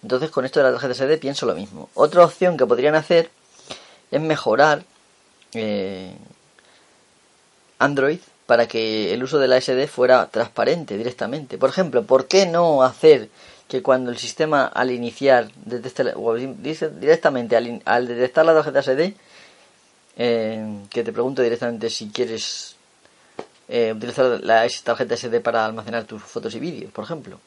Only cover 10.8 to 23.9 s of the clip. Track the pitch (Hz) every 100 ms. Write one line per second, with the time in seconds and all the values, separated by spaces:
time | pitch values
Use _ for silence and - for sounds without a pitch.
10.8 | 156 104 113 - 107 143 143 - 131 -
11.8 | 180 123 107 131 131 185 190 165 170 143
12.8 | 127 113 160 139 107 _ - - _ 131
13.8 | 131 127 123 120 123 - 156 147 131 -
14.8 | 127 123 120 113 139 127 110 - - 120
15.8 | 123 - 127 - 110 113 131 107 120 156
16.8 | 156 - 123 165 156 135 117 113 120 117
17.8 | - 117 127 120 127 160 160 160 151 139
18.8 | 135 131 175 208 _ - - _ _ _
19.8 | _ _ _ - 120 117 110 110 110 104
20.8 | 101 120 113 110 127 135 123 117 120 117
21.8 | 113 - 107 104 117 110 - - - -
22.8 | _ _ _ _ _ - - _ _ 120
23.8 | 113